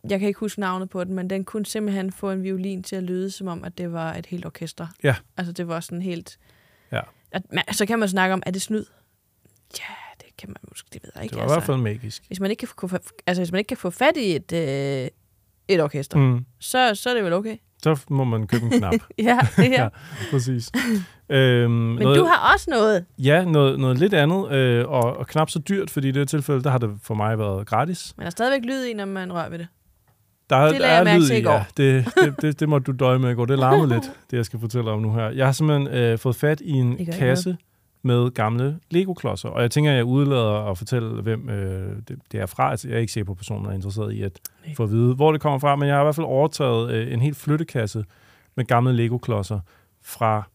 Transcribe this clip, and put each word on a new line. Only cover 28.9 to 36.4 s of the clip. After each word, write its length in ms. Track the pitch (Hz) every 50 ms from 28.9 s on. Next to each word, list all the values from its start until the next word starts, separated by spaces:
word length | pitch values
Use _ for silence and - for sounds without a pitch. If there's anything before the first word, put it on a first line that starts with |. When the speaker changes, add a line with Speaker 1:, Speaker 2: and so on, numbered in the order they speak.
| 226
Speaker 1:
når 100 | 208 196
man 280 | 196 196 190 185 180
rører 160 | 180 170 156 -
ved 100 | - 165
det. 80 | 170 175 _ _ _ _ _ _ _ _ _ _ _ _ _ _ _ _
Speaker 2:
Der 160 | 139 135 147 156
Speaker 1:
Det 120 | 156 -
lagde 120 | - - 160
jeg 60 | 170
Speaker 2:
er 40 | 185
Speaker 1:
mærke 160 | 175 180 175
Speaker 2:
lyd 60 | 160
Speaker 1:
til 100 | 135 120
i 20 | 117
Speaker 2:
i, 40 |
Speaker 1:
går. 100 | 113 110
Speaker 2:
ja. 120 | - 107 101 - -
Det, 300 | - 143 135 131 131 123 240 - 370 180 151 139 -
det, 180 | - 156 147 -
det 80 | 160 151
måtte 240 | 151 139 131 -
du 40 | 135 123 135
døje 140 | 127 127 131
med 120 | 131 123
i 40 | 123
går. 100 | 117 120
Det 120 | 117 139 135
larmede 300 | 131 131 - - 160 139
Speaker 1:
<laughs> 40 | 117
Speaker 2:
lidt, 180 | 113 - - - - _ _
det 60 | -
jeg 80 | 120 113
skal 140 | - - 113
fortælle 300 | 113 113 113 123 117 110
om 120 | 107 107
nu 100 | 110 110 110
her. 140 | 117 113 110
Jeg 160 | 120 135 131
har 60 | 135
simpelthen, 360 | 131 - 156 151 147 143 139 139
øh, 300 | - 123 120 117 113 110
fået 180 | - 131 117
fat 240 | -